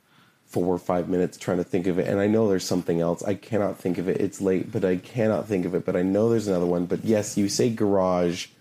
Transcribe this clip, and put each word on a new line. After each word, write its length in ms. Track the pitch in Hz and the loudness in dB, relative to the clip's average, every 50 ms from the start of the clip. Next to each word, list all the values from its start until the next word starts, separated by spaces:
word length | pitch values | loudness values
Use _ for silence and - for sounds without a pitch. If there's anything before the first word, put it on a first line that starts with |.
| _ _ _ _ - _ _ _ _ _ | _ _ _ _ -20 _ _ _ _ _
four 260 | - - 90 90 90 | -4 -2 0 0 0
or 60 | 87 | -2
five 280 | - - 92 90 85 - | -2 -2 0 0 0 0
minutes 300 | 92 90 90 82 - - | 0 0 0 0 -2 -6
trying 200 | - - 95 87 | -4 -2 0 0
to 60 | 87 | -2
think 240 | - - 95 87 95 | -2 -2 -2 0 0
of 100 | 85 90 | 0 0
it, 100 | - 92 | 0 0
and 120 | 104 98 | 0 0
I 80 | 98 104 | 2 2
know 220 | 107 110 113 104 | 2 2 2 2
there's 160 | 98 90 - | 2 0 0
something 340 | - - 90 85 - 87 85 | -2 -2 -2 0 0 0 0
else. 240 | 85 85 85 - - | 0 0 -2 -2 -2
I 120 | 107 101 | -6 -6
cannot 420 | 98 - - 107 101 104 95 92 - | -6 -6 -4 -2 0 0 0 -2 -4
think 200 | - 95 87 95 | -4 -4 -2 -2
of 120 | 85 95 | 0 -2
it. 100 | 87 - | 0 0
It's 220 | 101 95 - - | 0 -2 -4 -2
late, 300 | 101 95 95 92 - - | 0 0 0 0 0 -4
but 120 | 110 113 95 | -6 -2 0
I 140 | 92 92 90 | 0 0 0
cannot 500 | - - - 127 110 110 107 80 - 104 | -4 -8 -4 -2 0 0 2 0 -2 -2
think 180 | 107 90 90 | -2 -2 -2
of 80 | 85 90 | 0 -2
it, 120 | 85 - | -2 -2
but 100 | - 90 | 0 -2
I 60 | 92 | 0
know 280 | 90 95 95 104 110 117 | 0 2 2 2 4 4
there's 180 | 117 113 101 104 | 2 2 2 0
another 180 | 95 87 87 | 0 0 2
one. 200 | 87 87 87 90 85 | 2 0 0 0 -2
But 180 | 98 87 - | -4 -4 0
yes, 320 | 107 110 104 104 - - 104 | 2 2 2 2 -2 -2 -2
you 100 | 101 98 | 0 0
say 220 | - - 123 127 | 2 0 0 0
garage 760 | 113 110 110 101 98 95 92 92 90 90 90 87 85 92 - - _ _ | 0 0 0 2 2 2 2 2 2 2 2 0 0 -2 -6 -12 _ _